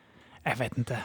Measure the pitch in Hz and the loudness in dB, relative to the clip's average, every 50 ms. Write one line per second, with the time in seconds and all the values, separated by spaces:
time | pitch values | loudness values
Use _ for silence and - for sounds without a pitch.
0 | - - - - - - - - - - - 120 120 113 - 127 117 - 123 113 | -20 -20 -20 -20 -20 -20 -20 -4 -2 0 0 2 0 0 2 0 0 0 -2 -2